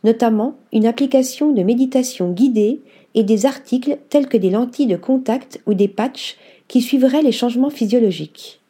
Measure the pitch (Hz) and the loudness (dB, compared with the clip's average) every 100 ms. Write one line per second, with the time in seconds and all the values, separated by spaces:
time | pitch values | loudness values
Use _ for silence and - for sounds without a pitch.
0 | 214 226 233 220 240 302 _ 220 220 233 | 2 2 2 2 -2 -6 _ 0 0 0
1 | 277 269 262 - 302 247 185 240 262 262 | 0 2 0 -2 0 2 0 0 0 0
2 | 254 - 180 180 262 220 208 294 _ _ | -4 -4 -4 0 2 2 0 -2 _ _
3 | _ 220 208 220 262 262 - 254 269 285 | _ -2 2 2 0 -4 -6 -4 -4 -6
4 | _ 294 269 226 185 202 247 247 262 175 | _ -2 0 0 0 0 -4 -2 -2 -2
5 | - 262 262 254 - - - 196 202 202 | 0 -2 0 -4 -6 -10 -2 0 0 0
6 | 214 - - - - _ _ 254 247 269 | -6 -6 -14 -16 -20 _ _ -2 0 2
7 | 262 285 294 226 240 240 277 285 214 247 | 2 4 0 0 -2 0 -2 -2 0 2
8 | 220 156 151 - - - | 2 -2 -10 -14 -20 -20